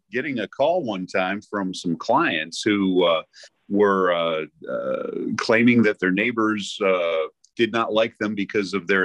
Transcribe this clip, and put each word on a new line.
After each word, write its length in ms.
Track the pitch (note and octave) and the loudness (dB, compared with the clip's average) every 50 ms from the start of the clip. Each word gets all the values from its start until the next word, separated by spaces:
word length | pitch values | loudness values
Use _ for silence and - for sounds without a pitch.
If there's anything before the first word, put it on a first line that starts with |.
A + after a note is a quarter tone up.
| _ _ | _ _
getting 280 | G2+ A#2+ C#3 D#3 C3+ A#2 | -6 -6 -4 -4 -4 -4
a 80 | G2+ F#2 | -6 -6
call 340 | - - C3+ D3+ F3 F#3 D#3 | -4 -2 0 0 0 0 -2
one 220 | A#2 G#2 F#2 F#2 | -4 -4 -6 -6
time 360 | F2 - G2 F#2 F#2 G2 G#2 | -4 -2 -2 -2 -2 -2 -6
from 320 | G#2 _ - G#2 G2 F#2 F2+ | -8 _ -4 -4 -4 -4 -6
some 240 | - - F2+ E2 D#2 | -6 -4 -4 -4 -4
clients 640 | - - A2+ C#3 E3+ D3+ G2+ D#2 D#2 E2 E2 - - | 0 0 2 2 2 0 0 -2 -4 -6 -6 -4 0
who, 400 | A2 G#2 G2+ G2 F#2+ F#2 F2+ F2 | 0 2 2 2 2 2 4 4
uh, 200 | E2+ E2 D#2 - _ _ - - - _ _ _ - | 4 4 2 -2 _ _ -20 -20 -20 _ _ _ -4
were, 440 | G2+ G2+ G#2 G2+ G2 F#2+ F#2 F2+ F2 | 2 4 4 4 4 4 2 2 2
uh, 320 | E2+ E2+ E2 E2 D#2 D#2 - _ - - - | 2 0 0 -2 -2 -4 -8 _ -14 -10 -8
uh, 420 | - - A#1 C2 C2 - - - - - - - - - | -6 -6 -4 -4 -4 -4 -6 -6 -6 -6 -6 -6 -4 -4
claiming 460 | - - A#2 A2+ A#2 B2 A#2+ A#2+ A2 | 0 2 4 4 6 6 6 4 4
that 160 | G#2 G#2 - | 2 2 0
their 120 | - F#2 | 0 0
neighbors, 680 | F#2 F#2+ G#2+ A#2+ A#2+ A2+ A2 G#2+ A2 G#2 G2 - - - G#2 | 0 0 0 -2 0 0 0 0 0 -2 -6 -8 -6 -2 0
uh, 440 | F#2+ F#2 F2+ F2 E2 E2 D#2+ D#2+ D#2 - _ _ _ _ - | 2 2 2 0 0 0 -2 -2 -4 -6 _ _ _ _ -2
did 160 | A#2 A2 G#2 | -2 0 0
not 180 | A#2 A2+ - | -2 -2 0
like 260 | G#2+ A2 A2+ A#2 - - | 2 0 0 0 0 -4
them 160 | A2 G#2 A2 | -4 -4 -4
because 400 | G2+ G2 - - A2 G2 F#2 F#2+ | -4 -6 -4 -2 -4 -2 -2 -4
of 140 | G2 E2+ F2 | -4 -2 0
their 160 | G2 F#2+ F#2 | 2 2 2